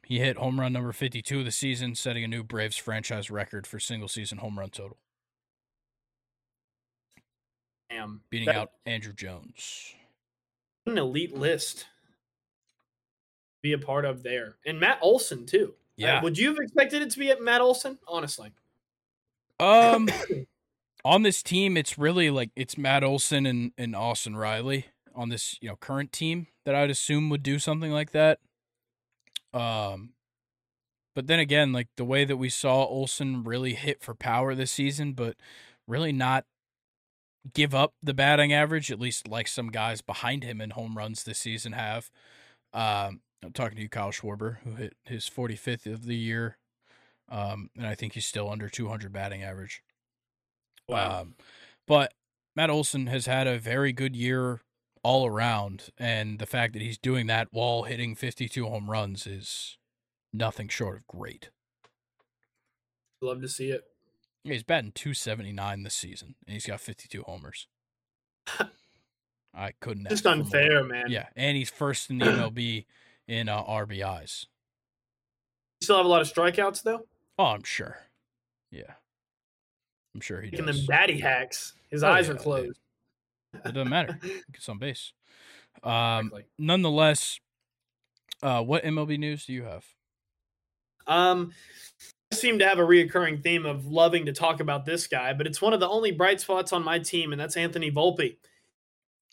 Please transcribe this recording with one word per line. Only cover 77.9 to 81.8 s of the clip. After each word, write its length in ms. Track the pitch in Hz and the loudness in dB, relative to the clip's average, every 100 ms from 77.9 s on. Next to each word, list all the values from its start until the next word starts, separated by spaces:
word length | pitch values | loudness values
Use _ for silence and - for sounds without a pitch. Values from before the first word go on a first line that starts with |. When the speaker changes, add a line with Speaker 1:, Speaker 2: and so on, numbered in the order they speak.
| - - _ _ _ _ _ _ | -14 -20 _ _ _ _ _ _
Speaker 1:
Yeah. 240 | - - - _ _ _ _ _ _ _ _ _ _ _ | -18 -18 -20 _ _ _ _ _ _ _ _ _ _ _
I'm 60 | 107 | -14
sure 200 | - 92 | -10 -10
he 100 | 101 | -8
Speaker 2:
Making 160 | 87 156 | -6 -4
Speaker 1:
does. 120 | 139 | -2
Speaker 2:
them 80 | 139 | 2
daddy 320 | 151 190 147 | 4 4 2
hacks. 540 | 135 127 127 - - - | 0 0 -2 -8 -12 -16